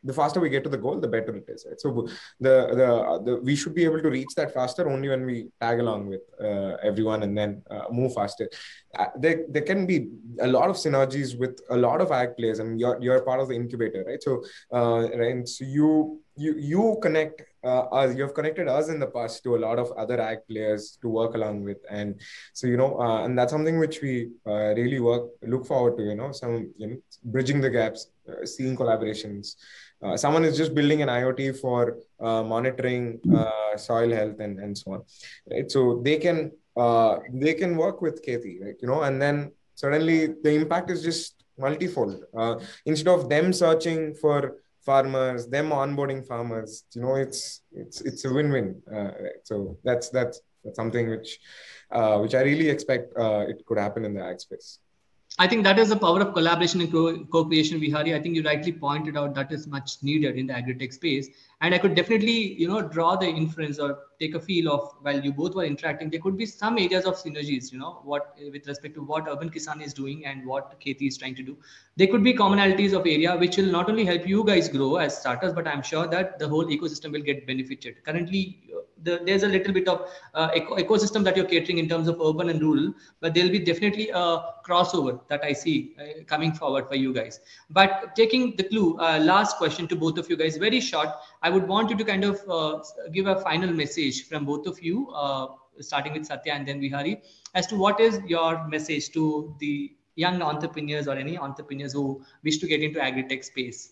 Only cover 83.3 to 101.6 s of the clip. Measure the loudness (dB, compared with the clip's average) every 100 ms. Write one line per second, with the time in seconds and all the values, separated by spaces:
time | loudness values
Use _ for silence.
83.3 | 4 4 4 2 2 2 0 -2 0 2
84.3 | 0 -2 -12 0 2 4 2 0 -4 -4
85.3 | -4 -2 -2 0 0 -2 -12 -16 -16 -6
86.3 | -2 0 -2 -2 -2 -2 -2 -2 -2 -6
87.3 | -12 _ -20 _ 4 6 4 -4 2 4
88.3 | 4 0 -2 -2 2 2 2 2 4 6
89.3 | 6 4 0 -2 -2 -4 -2 -2 -2 -4
90.3 | 0 0 0 0 2 0 -2 -2 -4 -14
91.3 | _ 2 2 2 0 0 0 0 0 0
92.3 | -2 -4 -2 -2 -4 -10 -16 -8 -2 0
93.3 | 0 0 0 0 0 -2 -2 -2 -2 -8
94.3 | -6 -4 -4 -4 -8 -4 -4 -4 -4 -4
95.3 | -4 -6 -12 _ -20 -6 -4 -4 -8 -8
96.3 | -8 -6 -6 -6 -6 -4 -4 -4 -6 -12
97.3 | _ -6 -4 -2 2 2 4 4 2 -2
98.3 | 0 2 0 -4 -6 -4 -6 -4 -2 0
99.3 | 0 -6 -8 -6 -4 -6 _ _ -4 -2
100.3 | 0 -2 -2 -6 -8 -6 -4 -4 -4 -6
101.3 | -8 -8 -12